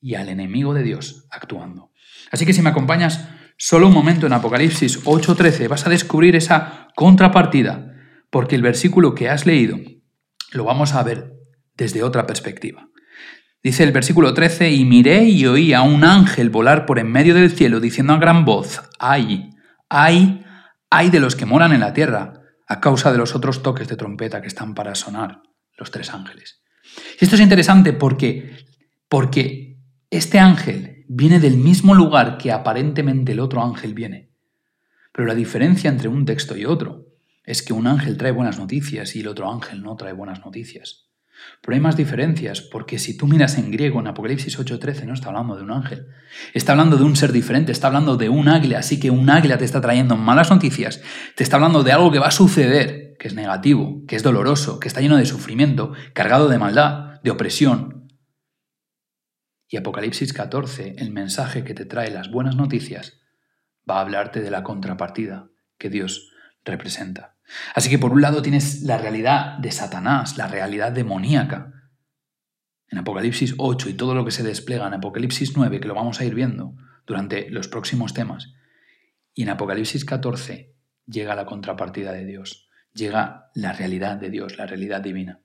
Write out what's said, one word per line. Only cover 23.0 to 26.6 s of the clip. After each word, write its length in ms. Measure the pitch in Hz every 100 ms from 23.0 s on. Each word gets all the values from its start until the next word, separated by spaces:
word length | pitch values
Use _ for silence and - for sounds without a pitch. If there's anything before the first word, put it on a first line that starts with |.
| 143
de 60 | 123
los 160 | 117
otros 280 | - 131 131
toques 260 | 139 127 110
de 80 | 107
trompeta 440 | 107 101 110 107
que 80 | 95
están 260 | - 107
para 200 | 107 104
sonar 480 | 98 - 104 104 - _ _ _ _
los 140 | 101
tres 220 | - 95
ángeles'". 500 | 98 95 - - _